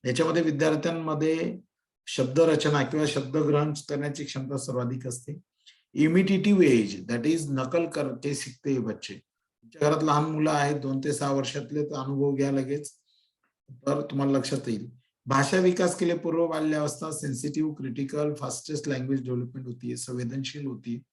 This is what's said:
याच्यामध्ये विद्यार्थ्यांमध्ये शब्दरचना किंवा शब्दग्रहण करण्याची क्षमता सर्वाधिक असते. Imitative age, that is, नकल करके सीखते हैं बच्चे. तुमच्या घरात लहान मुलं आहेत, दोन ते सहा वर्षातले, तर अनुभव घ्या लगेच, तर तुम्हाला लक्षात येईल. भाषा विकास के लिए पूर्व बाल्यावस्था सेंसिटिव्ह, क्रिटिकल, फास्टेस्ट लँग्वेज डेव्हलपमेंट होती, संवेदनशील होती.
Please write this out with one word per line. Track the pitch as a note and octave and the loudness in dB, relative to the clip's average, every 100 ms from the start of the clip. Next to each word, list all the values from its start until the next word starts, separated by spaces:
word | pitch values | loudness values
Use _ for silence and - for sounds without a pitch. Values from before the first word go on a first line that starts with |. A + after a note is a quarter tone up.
| B2+ | -2
याच्यामध्ये | B2+ E3 E3 | 0 2 2
विद्यार्थ्यांमध्ये | D#3+ C#3+ D#3 D3+ E3 E3 D#3 D3+ D#3 E3 F3 F3+ _ _ _ _ - | 2 2 2 2 -2 -4 -4 0 0 0 -2 -6 _ _ _ _ -10
शब्दरचना | - B2+ C#3 E3 D3+ D#3 D3 | -2 0 6 6 6 4 2
किंवा | C3 D#3 D3 | 2 0 0
शब्दग्रहण | C#3 C3 D#3 D3 D3 D3+ | 0 -2 0 2 2 2
करण्याची | D3 - C#3+ C#3+ C#3 | -2 -6 -4 -4 -6
क्षमता | C#3+ C3 C3 C#3 | -8 -8 -6 -6
सर्वाधिक | - B2+ A#2+ B2+ B2+ | -4 -2 -2 -4 -6
असते. | B2 - D3+ _ _ - _ _ C3 | -10 -10 -14 _ _ -20 _ _ 2
Imitative | D#3 F3 F#3+ G3 G#3 G3 | 6 6 4 4 6 8
age, | D#3 A#2+ G2+ F#2+ F#2 | 8 8 4 -4 -4
that | A#2 C3+ | -2 0
is, | E3 C#3+ | 0 0
नकल | C3+ B2+ E3+ E3+ | -2 0 0 0
करके | D3+ C3+ B2+ C#3+ C#3 | -2 -4 -4 -4 -4
सीखते | C3+ - C#3+ | -8 -8 -2
हैं | C3+ | 0
बच्चे. | A2 - - G2+ | -2 -6 -10 -14
तुमच्या | _ _ _ _ - D#3+ D3 | _ _ _ _ -20 0 0
घरात | D#3 | 2
लहान | D#3 D3 | 2 2
मुलं | D#3 D#3 D3+ | 2 0 2
आहेत, | D3 C#3+ D3 | 2 0 0
दोन | C3+ C3+ | -2 -2
ते | D3 | -2
सहा | C#3+ C#3+ | -2 0
वर्षातले, | C#3 B2+ C#3+ A#2+ D3 D3 | 0 -2 -6 -6 -4 -4
तर | D3 | -4
अनुभव | C3 C#3 C#3+ | -4 0 0
घ्या | C3+ C#3 | 2 0
लगेच, | C3+ C3 C#3+ D3+ _ _ _ _ _ _ _ _ | 0 -2 -6 -8 _ _ _ _ _ _ _ _
तर | B2+ C#3 C#3+ | -8 -2 -2
तुम्हाला | - C#3 C#3 C3+ | -2 0 2 2
लक्षात | B2 C3+ B2+ | 2 -4 -2
येईल. | G#2+ A#2 - _ _ - | -6 -6 -16 _ _ 0
भाषा | C3+ E3 F#3 | 2 4 4
विकास | F3+ F3+ F3+ - | 4 4 2 2
के | E3+ | 0
लिए | E3+ | 0
पूर्व | E3 E3 E3+ | 0 0 2
बाल्यावस्था | D#3 D#3 D3+ D3 - D#3+ | 0 0 0 -2 -4 -8
सेंसिटिव्ह, | D3+ C#3+ B2 C#3+ D#3 D#3 | -6 -6 -4 -4 -2 -2
क्रिटिकल, | D3 C3+ A#2 C3+ D3 D3 | -2 -8 -6 -4 -2 -2
फास्टेस्ट | D3 C3 B2 - D3+ D3 | -2 -6 -8 -8 -6 -4
लँग्वेज | C3 B2+ C3+ | -4 -2 -2
डेव्हलपमेंट | B2 B2 A#2+ C3+ B2+ | -2 -4 -4 -10 -12
होती, | A#2+ A#2+ A#2+ | -10 -8 -8
संवेदनशील | - B2 A#2+ C3+ C3+ D3 C#3 | -8 -6 -4 -6 -6 -8 -8
होती. | G#2+ A#2+ A#2+ - | -8 -8 -10 -10